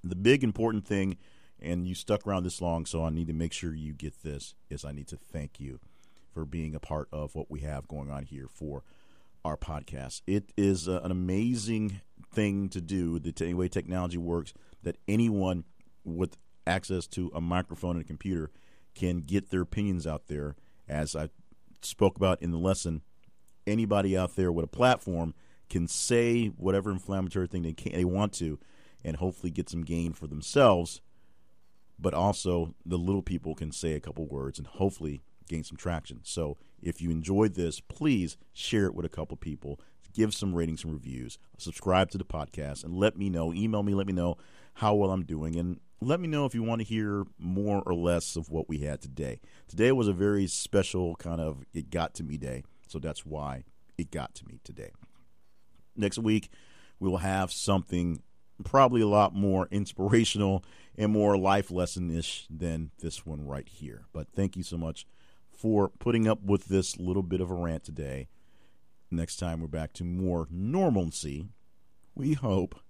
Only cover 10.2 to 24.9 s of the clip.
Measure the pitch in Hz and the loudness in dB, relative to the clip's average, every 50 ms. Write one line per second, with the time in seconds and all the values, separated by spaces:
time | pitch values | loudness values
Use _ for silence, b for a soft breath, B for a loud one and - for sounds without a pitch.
10.2 | - - 98 104 98 - - - 101 98 95 87 78 87 92 90 - 90 92 92 | -2 0 0 0 0 -2 0 4 4 4 4 4 0 -2 -2 -2 0 -2 -2 0
11.2 | 90 90 92 98 113 120 123 117 101 110 117 110 107 104 98 98 - - - - | 0 0 2 2 2 2 0 0 -2 -2 0 0 0 -2 -4 -6 -12 -18 -20 -20
12.2 | - - - 113 104 104 98 98 98 95 - 95 85 80 98 92 87 85 82 82 | -20 -4 0 2 2 2 2 0 -2 -2 -4 -6 -6 -2 -2 0 0 0 0 -2
13.2 | 71 85 80 - - 85 87 87 90 90 - 95 78 85 92 92 90 87 87 87 | -4 -6 -4 -2 -2 -2 0 0 0 0 0 -2 -2 -2 -2 -2 -2 -2 -4 -4
14.2 | 85 87 85 85 76 - - b b b b b - 87 85 - - - 104 110 | -2 0 -2 -2 -2 -6 -14 b b b b b -6 -6 -6 -6 -4 0 2 4
15.2 | 117 113 107 101 95 92 92 87 82 - - - - - - - - 95 85 85 | 4 4 4 2 2 2 0 -2 -4 -8 -16 -20 -20 -20 -20 -14 -10 -8 -2 -2
16.2 | 92 80 - - - - - - - 80 87 95 - - 95 90 - - - - | -2 -2 -2 -14 -20 -20 -20 -6 -2 -2 -2 0 0 -2 -4 -4 -4 -6 -6 -6
17.2 | 90 85 - 82 85 85 87 90 90 - - - - 90 87 85 80 - 78 73 | -6 -4 -4 -4 -2 0 0 0 0 -2 -8 -6 -4 -2 -2 -2 -4 -6 -10 -8
18.2 | - 95 95 85 78 78 b b b b b b b b b - 92 90 87 87 | -4 -2 -2 -2 -2 -6 b b b b b b b b b -2 0 0 0 0
19.2 | 78 71 92 101 95 - - 92 87 - - 107 104 101 92 87 76 80 78 73 | -2 0 0 0 0 0 0 0 0 0 -2 -2 0 0 -2 -2 -2 -4 -4 -6
20.2 | - - 78 73 73 73 76 b b b b b b - 73 76 76 76 - 78 | -6 -6 -6 -6 -4 -6 -8 b b b b b b -6 -4 -4 -2 -2 -4 -6
21.2 | 78 78 - - - - - - - - - - - - - - 104 95 - - | -6 -6 -8 -14 -20 -20 -20 -20 -20 -20 -20 -12 -12 -12 0 4 4 4 4 4
22.2 | 98 95 92 - - 85 85 82 87 95 95 - - 87 80 76 - - - - | 2 2 2 2 0 -2 -2 2 2 2 2 2 0 -4 -4 -4 -6 -12 -20 -20
23.2 | - - - - - - - - - 101 104 110 113 104 104 101 98 98 95 92 | -20 -20 -20 -20 -20 -20 -20 -10 -4 -2 0 0 2 2 2 2 4 4 2 2
24.2 | 92 87 - - 92 90 85 85 80 78 - - 120 127 | 2 0 0 2 2 2 2 0 -2 -4 0 4 6 6